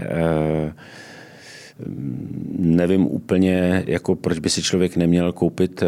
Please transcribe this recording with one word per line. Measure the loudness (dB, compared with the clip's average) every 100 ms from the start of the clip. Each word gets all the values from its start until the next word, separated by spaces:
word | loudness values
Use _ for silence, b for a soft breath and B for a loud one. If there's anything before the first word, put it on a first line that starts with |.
eh, | -2 -2 0 2 0 0 -2 -6 B B B B B B B B B -16 -12 -10 -8 -8 -10 -10 -8 -2
nevím | 2 4 4 4 2
úplně, | 0 0 2 4 2 2 0 0
jako | -2 -2 -2
proč | -2 -2
by | -2
si | -2
člověk | 0 0 0 2
neměl | 4 4 2
koupit | 0 0 0 -2 0